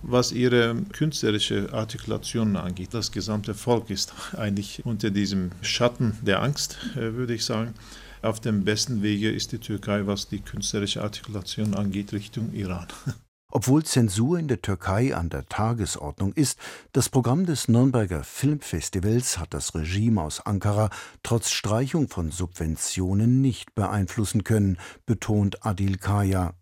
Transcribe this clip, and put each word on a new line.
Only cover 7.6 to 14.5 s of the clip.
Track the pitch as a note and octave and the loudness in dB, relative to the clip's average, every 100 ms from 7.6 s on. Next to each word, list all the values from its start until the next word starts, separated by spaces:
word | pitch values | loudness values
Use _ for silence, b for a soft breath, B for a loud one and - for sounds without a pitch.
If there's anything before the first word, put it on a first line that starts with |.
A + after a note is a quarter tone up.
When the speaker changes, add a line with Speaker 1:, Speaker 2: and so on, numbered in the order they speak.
| A#2 A2 B B B B | -2 -8 B B B B
Speaker 1:
Auf | A2+ A2 | -2 -2
dem | B2+ G#2 | 0 2
besten | G2 G#2 - A#2 | 2 0 0 0
Wege | G#2 G#2 G#2+ | 0 2 0
ist | - - | -2 -4
die | A#2 | -8
Türkei, | - G#2 G#2+ G2+ G2+ | -6 -6 -2 0 0
was | G2+ - | -2 -4
die | G2+ | -8
künstlerische | - - G2+ A2 G2+ - | -8 -6 -4 -2 -2 -2
Artikulation | G#2 G2+ - G#2+ F2+ - G#2+ G2+ | -4 -6 -10 -10 -8 -2 -2 0
angeht, | G2+ G2 G2+ | 0 -2 -4
Richtung | G#2 G#2 - A2 | -6 -6 -6 -6
Iran. | G#2+ F#2+ F2 F2 - - | -4 -6 -6 -8 -10 -8
<laughs> | - _ _ _ | -8 _ _ _
Speaker 2:
Obwohl | - A#2 C#3+ D#3 | -2 4 4 6
Zensur | C3+ A2+ F#2+ A#2+ F3 | 4 4 4 2 2
in | |
der | D#3 | 2